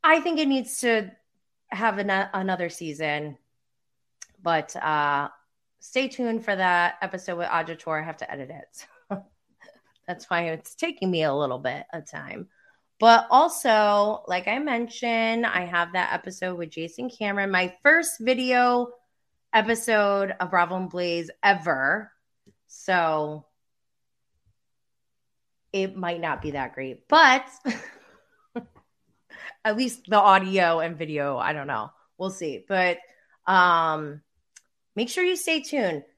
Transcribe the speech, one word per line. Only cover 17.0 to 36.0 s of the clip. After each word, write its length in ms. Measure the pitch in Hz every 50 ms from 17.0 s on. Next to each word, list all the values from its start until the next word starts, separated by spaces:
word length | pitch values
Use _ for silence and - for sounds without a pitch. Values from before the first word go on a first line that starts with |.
| 247 247
Cameron, 420 | 240 - 214 202 196 202 196 196
my 240 | 190 180 185 180 180 _
first 360 | _ 285 320 339 320 - - -
video 680 | 220 247 254 240 254 254 254 247 247 247 247 247 247 240 - _ _ _ _ _ _ _ _ _ _ _
episode 840 | - 220 214 220 226 220 - - 220 214 208 202 202 196 196 190 - -
of 100 | 180 180
Bravo 260 | 190 180 175 165 185
and 140 | 185 185 180
Blaze 400 | 175 180 180 175 170 170 165 165 - _
ever. 680 | - 202 196 175 156 165 147 131 135 139 170 214 214 - _ _ _ _ _ _ _ _ _ _ _
So 800 | _ - - - - 185 175 165 160 156 156 151 151 151 151 - _ _ _ _ _ _ _ _ _ _ _ _ _ _ _ _ _ _ _ _ _ _ _ _ _ _ _ _ _ _ _ _ _ _ _ _ _ _ _ _ _ _ _ _ _
it 240 | - 190 190 190 190
might 240 | 190 180 175 175 170
not 220 | 170 156 143 170
be 100 | - 151
that 220 | 143 139 131 123 -
great, 320 | 131 135 131 120 - _ _
but 380 | 294 320 320 269 262 269 - - - - _ 277 - - - - - - _ _ _ _ _ _ _ _ _ _ _
<laughs> 100 | 233 - - _ _ _ _ _ _ _ _ _ _ _ _ - - - - - _ _
at 120 | 220 208
least 300 | 226 262 240 240 - _ -
the 100 | 214 208
audio 600 | 196 208 190 190 190 185 190 190 180 165 165 165
and 160 | 160 170 170
video, 400 | 151 165 151 151 147 143 143 135 123
I 140 | - -
don't 160 | 151 151 139 147
know. 220 | 135 110 107 - _ _ _ _ _ -
We'll 120 | 185 190
see. 340 | 190 190 175 151 131 - _
But, 320 | _ 196 185 185 180 170 170 - _ _ _ _ _ _ _ _
um, 760 | 180 190 185 180 180 170 165 165 160 156 156 151 147 143 147 _ _ _ _ _ _ _ - _ _ _ _ _ _ _
make 120 | 208 247 247
sure 160 | - 359 359
you 120 | 359 370
stay 240 | 349 - 339 320 311
tuned. 420 | - - 294 277 220 180 160 143